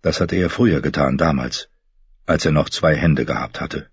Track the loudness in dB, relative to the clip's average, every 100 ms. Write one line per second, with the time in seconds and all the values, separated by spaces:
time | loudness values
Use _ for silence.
0 | -2 -2 0 0 -2 2 2 4 0 0
1 | 0 2 2 0 -2 -8 -12 _ _ _
2 | _ _ -2 0 2 2 0 0 0 2
3 | 2 2 0 -4 -6 -8 -8 -10 -12